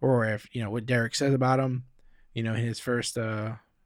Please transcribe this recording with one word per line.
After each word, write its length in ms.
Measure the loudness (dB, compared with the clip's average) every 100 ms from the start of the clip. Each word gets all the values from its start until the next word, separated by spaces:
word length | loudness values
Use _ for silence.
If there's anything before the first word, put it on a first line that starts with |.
or 240 | 2 4
if, 240 | 2 -2 -4
you 100 | -6
know, 80 | -4
what 160 | -4 0
Derek 280 | 0 2
says 200 | 0 2
about 260 | 4 4 2
him, 240 | 2 -2 -6 _ -20 -20 -12
you 100 | -6
know, 120 | -2
in 100 | -2
his 160 | -2 -4
first, 380 | -2 -2 -2 -4
uh, 380 | -4 -4 -6 -8 _ _